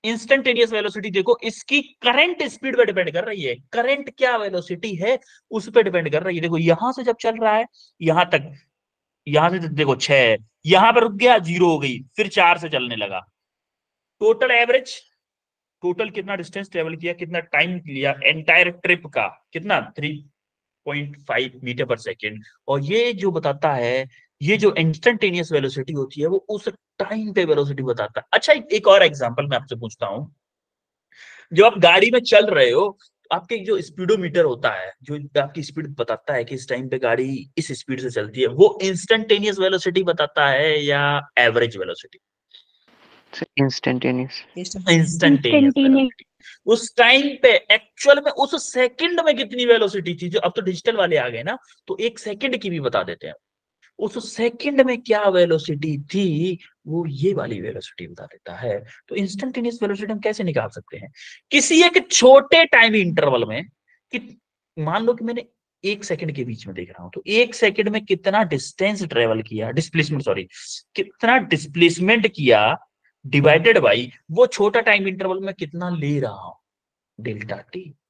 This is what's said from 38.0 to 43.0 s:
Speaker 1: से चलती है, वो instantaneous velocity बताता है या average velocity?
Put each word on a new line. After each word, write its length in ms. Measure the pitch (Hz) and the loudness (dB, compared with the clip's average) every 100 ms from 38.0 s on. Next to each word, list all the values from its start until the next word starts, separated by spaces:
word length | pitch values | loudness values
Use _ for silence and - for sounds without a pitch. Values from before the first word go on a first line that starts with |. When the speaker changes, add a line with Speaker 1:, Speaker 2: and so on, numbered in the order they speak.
Speaker 1:
से 100 | 127 | -6
चलती 300 | 117 107 120 | -6 -6 -2
है, 60 | 123 | -2
वो 320 | 131 208 - | 4 4 4
instantaneous 760 | 190 180 - 220 214 208 208 190 | -6 -6 -2 -2 2 0 0 -2
velocity 440 | 190 185 185 175 | -2 0 -2 -2
बताता 460 | 180 165 147 - 143 | -2 -2 -2 0 2
है 300 | 135 156 151 | 2 0 0
या 460 | 143 143 143 143 143 - | 0 0 0 -2 -2 2
average 380 | 120 117 117 104 | 4 4 -2 -4
velocity? 420 | 90 85 - _ _ _ _ _ _ _ _ _ | -10 -10 -16 _ _ _ _ _ _ _ _ _